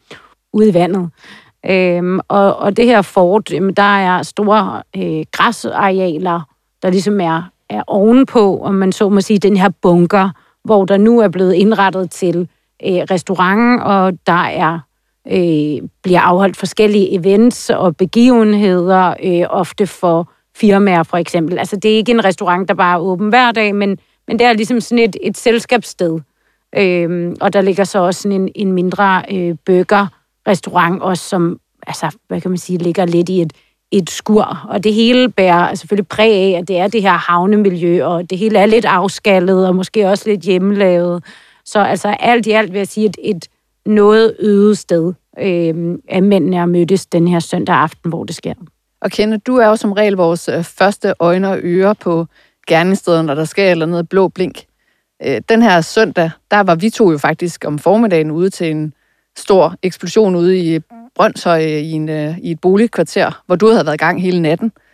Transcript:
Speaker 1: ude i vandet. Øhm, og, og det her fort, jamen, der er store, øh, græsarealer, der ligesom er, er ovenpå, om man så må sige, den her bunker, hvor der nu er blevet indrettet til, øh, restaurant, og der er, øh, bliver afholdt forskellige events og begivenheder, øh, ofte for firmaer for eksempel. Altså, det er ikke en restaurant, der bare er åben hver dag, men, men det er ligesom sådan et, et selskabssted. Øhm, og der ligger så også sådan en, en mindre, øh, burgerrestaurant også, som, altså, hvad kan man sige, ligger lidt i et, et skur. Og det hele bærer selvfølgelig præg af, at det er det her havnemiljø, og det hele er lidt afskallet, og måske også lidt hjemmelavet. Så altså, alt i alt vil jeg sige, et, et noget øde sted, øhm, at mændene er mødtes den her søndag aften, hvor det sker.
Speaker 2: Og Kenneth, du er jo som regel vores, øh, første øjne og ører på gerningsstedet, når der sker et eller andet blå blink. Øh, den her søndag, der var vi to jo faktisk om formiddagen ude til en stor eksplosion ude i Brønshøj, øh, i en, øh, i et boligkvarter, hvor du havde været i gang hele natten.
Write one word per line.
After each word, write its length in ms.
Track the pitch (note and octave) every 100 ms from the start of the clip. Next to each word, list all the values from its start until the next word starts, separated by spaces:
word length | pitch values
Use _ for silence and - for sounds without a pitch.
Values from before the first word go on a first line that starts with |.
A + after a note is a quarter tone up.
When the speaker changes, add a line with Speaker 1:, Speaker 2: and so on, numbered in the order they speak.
| - - _ _ _
Speaker 1:
ude 160 | G#3+ G#3+
i 40 |
vandet. 360 | E3+ F3 F#3+ F3 - - - _ _ -
Øhm, 500 | F#3 F3+ F3 F3+ F#3 -
og, 280 | G3+ G3 -
og 220 | G3+ G3+
det 80 | A#3+
her 160 | A3+
fort, 500 | F3 - F3 G#3+ -
jamen, 220 | D3+ F#3+
der 240 | G3 G3+ G3+
er 260 | F#3 F3+
store, 600 | - - G#3 G#3+ F#3+ A2 - F#3+
øh, 260 | F3 D#3 D3+
græsarealer, 1120 | - G#3+ A3 - - G3 F#3+ F#3 D#3 F#3 E3+ D#3 _ _ _
der 60 | F#3
ligesom 320 | F#3 G3+ G3+
er, 300 | E3 D#3+ F3+ _ -
er 140 | G#3 -
ovenpå, 720 | G#3 G#3+ B3+ C4 B3 G3+ E3+
om 120 | F3
man 180 | G3 F#3+
så 180 | - G3+
må 120 | G3+
sige, 180 | F#3+ G#3
den 180 | G3 G3
her 120 | G3 -
bunker, 480 | F#3 F3 F3 G3+ G3 - _ _
hvor 220 | - G#3+ F#3
der 120 | G3
nu 220 | G#3+ A#3+
er 80 | G#3
blevet 260 | F3 F#3
indrettet 580 | F3+ G#3 G#3 F#3+ F#3 F3+
til, 360 | - F3+ E3+ F3+ _ _ _ -
øh, 160 | F3+ D3+
restaurant, 720 | F#3 - F#3 F3+ G3+ A#3+ B3
og 300 | - G3 F#3+ F3+ -
der 160 | F3
er, 360 | E3 - D#3+ E3 - _ _ _ -
øh, 600 | F#3+ F3 D3+ D3+ D3 - _
bliver 160 | F#3 F3+
afholdt 380 | F3 F3+ G3 -
forskellige 640 | F#3 - G#3+ G#3 F#3+ G3
events 500 | F3 G3+ A#3+ - -
og 280 | - F3+ D#3
begivenheder, 1160 | F#3 A3+ B3 A#3+ G#3+ G#3 G#3 F3+ F3 F#3 F3+ -
øh, 220 | F#3 F3 F3+
ofte 380 | G3 E3 - F#3+
for 440 | - F3+ E3 F3 _ _ -
firmaer 480 | G#3+ G3 G3+ E3+
for 140 | D#3+ F3
eksempel. 420 | E3+ F3 D#3 F3
Altså, 160 | F3+ G3+
det 160 | G#3+
er 40 | A3
ikke 160 | A3
en 140 | A#3 G3
restaurant, 440 | E3+ F3+ F3+ F#3+
der 60 | F#3+
bare 220 | F3+ F3
er 40 |
åben 280 | F#3 F3+ G#3
hver 220 | A#3+ B3
dag, 240 | A3+ G#3 G3+
men, 220 | G3 F#3+ _ _ -
men 120 | A3
det 80 | A3
er 60 |
ligesom 280 | G#3 G#3+ A#3+
sådan 220 | - A#3+
et, 140 | A3+ -
et 160 | G#3+ F#3
selskabssted. 840 | A#3+ A3+ - A#3+ - - F3 D#3+ C#3+ _ _ _ _ -
Øhm, 580 | F#3+ F3+ E3+ F3 F3 -
og 120 | G3
der 80 | G3+
ligger 220 | F#3+ F#3
så 160 | F#3+ G3+
også 220 | F3+ F3+
sådan 200 | G3+ G3
en, 80 | F#3+ -
en 160 | G3+
mindre, 520 | F3+ F3+ F3+ G3 F#3 -
øh, 240 | F#3+ F3 D#3+ -
burgerrestaurant 1400 | F3+ F3+ G3+ G3+ - _ _ - F#3+ G3 F3+ E3+ F#3
også, 280 | F#3 F3 -
som, 300 | F#3+ E3+ - _ _ -
altså, 300 | D3+ D#3 - -
hvad 140 | F3
kan 100 | F3+
man 60 | F3+
sige, 200 | - F3+
ligger 280 | E3+ F3 F3
lidt 240 | E3+ F3
i 120 | F#3
et, 120 | D#3+ - _ _ -
et 180 | G#3 E3
skur. 560 | - - G#3+ - F#3 G#3+
Og 140 | G#3
det 100 | G#3+
hele 360 | G#3+ A3+ B3 B3+
bærer 460 | - F#3 F3 F3 G3
selvfølgelig 320 | - G#3 -
præg 240 | - A3
af, 280 | G3+ G3 F3
at 80 | F3
det 100 | F3+
er 100 | G3
det 140 | A3+
her 100 | F#3+
havnemiljø, 960 | E3+ - F3 F#3 G#3 G3 F3 F3 F3 C#3
og 240 | E3+ F3
det 80 | F#3
hele 220 | A3 G#3
er 60 | G#3
lidt 200 | A3 -
afskallet, 800 | F#3 F#3+ - G#3+ F#3 F3+ F#3 F#3+
og 80 | F#3
måske 340 | F#3+ A3 F#3+
også 200 | G3+ A3
lidt 120 | G#3
hjemmelavet. 800 | E3 F#3 G3 G3+ F#3+ F3 F3 F3 - - _ _ -
Så 140 | G#3+
altså, 360 | G3 D3 G#3 G#3
alt 260 | - A#3+ G#3+
i 60 |
alt 200 | G#3+ G#3
vil 60 | G3
jeg 100 | F#3+
sige, 180 | - G#3+
et, 120 | E3
et 240 | - F3 - _ _ _ -
noget 500 | G#3+ G3+ G#3+ A3+ -
øde 360 | G#3+ G3+ G#3 G#3
sted, 380 | - E3+ E3 F3+ _ -
øhm, 640 | F#3+ F3 E3 D#3+ E3+ F3 -
at 140 | F#3+
mændene 340 | G3+ G3 D#3 F3+
er 80 | F3
mødtes 400 | F3 E3 F#3+ -
den 220 | E3+ F3
her 120 | E3+
søndag 360 | - F3+ E3 E3
aften, 340 | D3+ - E3+
hvor 140 | E3
det 120 | G#2+ E3
sker. 180 | - - E3 _ _ -
Speaker 2:
Og 100 | F#3+
Kenneth, 300 | - G#3+ A3 -
du 80 | B3+
er 120 | A3
jo 80 | A3
som 160 | G#3+
regel 220 | G3 G#3+
vores, 360 | G3 E3+ E3+ -
øh, 140 | C#3+
første 500 | E3+ - F#3+ G#3 G3+ F3+
øjne 300 | E3+ F3+ G3
og 100 | F#3+
ører 300 | F3 F3 F#3+
på 320 | G#3 F#3 E3 E3 _ _ _ -
gerningsstedet, 580 | D#3+ F3 G3 - E3 D#3+
når 100 | C#3+
der 100 | D#3
sker 180 | -
et 80 | G3
eller 140 | E3 D#3+
andet 240 | F3 E3+
blå 180 | F#3 F#3
blink. 360 | - F#3 - - _ _ _ _ - -
Øh, 160 | C3+ -
den 120 | A3+
her 200 | A#3 F3
søndag, 500 | D#3+ - G#3+ F3+ E3 - -
der 80 | G#3
var 160 | F#3+ E3
vi 140 | G#3+
to 220 | - G3+
jo 60 | D3
faktisk 480 | D3 D#3 F3 - -
om 120 | D3
formiddagen 520 | E3 G#3 A#3 E3+ D#3
ude 180 | D#3 F#3+
til 220 | - E3
en 220 | D#3 D#3 - _ _ _ -
stor 380 | - F#3+ D#3+ F#3
eksplosion 520 | F#3 - F3 A3 G#3 F3
ude 220 | F3 F#3
i 220 | E3 D#3+ - A#3 A#3 -
Brønshøj, 480 | - - F#3 E3
øh, 180 | D#3+ D3+
i 100 | D#3
en, 180 | D#3 D#3
øh, 280 | D#3 D3+ E3+
i 140 | E3+
et 80 | E3
boligkvarter, 840 | F3+ G3 A#3 - E3 G3+ E3 - -
hvor 100 | F3
du 120 | G#3+
havde 180 | A3+ D#3
været 100 | D#3
i 20 |
gang 240 | D#3+ F#3
hele 200 | F3+ F3+
natten. 300 | D#3+ E3+ A3+ - _